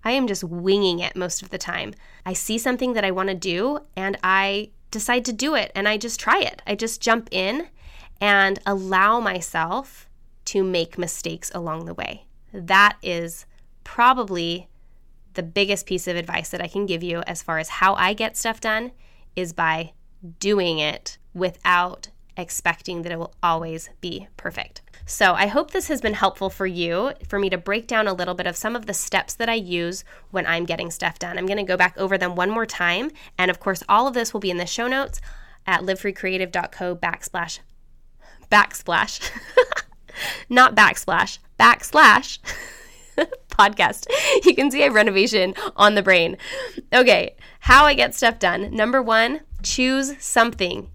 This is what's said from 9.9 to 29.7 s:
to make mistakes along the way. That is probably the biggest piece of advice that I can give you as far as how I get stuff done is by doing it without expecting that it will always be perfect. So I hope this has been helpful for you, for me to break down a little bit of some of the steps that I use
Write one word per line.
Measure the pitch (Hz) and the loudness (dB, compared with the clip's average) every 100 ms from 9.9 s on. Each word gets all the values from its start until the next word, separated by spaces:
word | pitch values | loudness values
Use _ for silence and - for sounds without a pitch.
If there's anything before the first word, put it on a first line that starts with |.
| - - - - - - | -20 -20 -20 -20 -16 -6
to | 196 | -2
make | 190 175 165 - | 0 0 -4 -6
mistakes | 175 - 170 165 - | -8 -6 -10 -10 -10
along | 180 165 160 170 | -10 -8 -8 -10
the | |
way. | 170 - - - - - | -10 -10 -12 -18 -20 -18
That | 202 170 190 208 208 | -16 2 6 6 4
is | 190 170 170 170 - - - - | -6 -6 -8 -12 -20 -20 -20 -20
probably | - - 240 254 208 180 170 175 175 - - - - - - - | -12 2 4 4 -2 -4 -4 -6 -10 -20 -20 -20 -20 -20 -14 -12
the | |
biggest | 165 185 196 202 - | -6 -2 0 -2 -4
piece | 180 180 | -6 -4
of | 175 | -6
advice | 170 - 165 | -4 -6 -6
that | - | -8
I | 165 | -8
can | 196 202 | -6 -4
give | 165 | -4
you | 175 170 | -4 -6
as | - 170 | -8 -10
far | - 160 | -6 -6
as | 160 | -4
how | - 190 | 0 2
I | 196 185 | 4 0
get | 208 220 - | 0 -6 -4
stuff | 233 220 | -6 -4
done | 226 220 240 - - - - - | -4 -4 -6 -16 -20 -20 -14 -8
is | 180 | -8
by | 165 165 160 165 - - - 175 165 | -2 0 0 -6 -16 -20 -20 -20 -6
doing | 196 202 175 160 | 0 2 2 0
it | 151 - - - - | -2 -4 -12 -18 -18
without | 175 180 180 180 180 180 180 - - - - | -6 -6 -2 2 2 2 -6 -18 -20 -18 -14
expecting | 170 - 175 165 - 175 | -10 -4 -2 -2 -6 -10
that | 170 | -8
it | 165 | -8
will | 165 - | -10 -4
always | 175 165 165 160 - - | -2 -2 -4 -12 -14 -12
be | 180 - 196 - | -12 -12 -14 -12
perfect. | - 160 - - - - - | -10 -10 -12 -14 -20 -20 -14
So | - 196 | 2 2
I | 175 202 | 4 2
hope | 240 311 | 0 -2
this | 370 359 | -4 -4
has | 277 | -4
been | 226 | -4
helpful | 208 196 185 190 | 0 -2 0 -8
for | 185 190 | -4 -6
you, | 175 170 170 254 277 - | -4 -4 -2 -4 -6 -6
for | 202 | -2
me | 196 | -2
to | 180 | -2
break | 175 208 220 | -4 -6 -2
down | 226 214 | -2 0
a | |
little | 180 180 | -2 -6
bit | 180 190 | -4 -6
of | 175 | -4
some | 220 240 | -6 -6
of | 214 | -8
the | |
steps | 185 - 190 - - | -8 -2 -2 -2 -6
that | 233 | -4
I | |
use | 226 180 | -4 -4